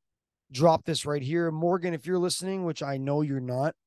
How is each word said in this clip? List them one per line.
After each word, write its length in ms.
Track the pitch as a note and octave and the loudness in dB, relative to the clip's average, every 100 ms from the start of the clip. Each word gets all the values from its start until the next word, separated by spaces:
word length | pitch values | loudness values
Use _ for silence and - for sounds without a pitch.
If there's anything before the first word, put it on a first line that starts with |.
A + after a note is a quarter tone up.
| _ _ _ _ _ | _ _ _ _ _
drop 340 | B2+ E3 D#3+ - | 4 6 6 2
this 200 | D#3 D3 | -4 -2
right 160 | D3 | -4
here. 300 | C3 E3+ E3+ | -2 0 0
Morgan, 420 | D#3 E3+ F#3 F3 | 0 0 0 -2
if 120 | E3 D#3+ | -4 -2
you're 140 | F3+ | 0
listening, 440 | F3 - F#3 F#3+ F3 | 0 -2 -4 -4 -4
which 180 | D3+ | -4
I 140 | C#3+ C#3 | -4 -4
know 240 | C3+ C#3+ | 0 0
you're 180 | D3+ C#3 | 0 -2
not, 360 | B2 B2 D3 - | -2 -2 -2 -4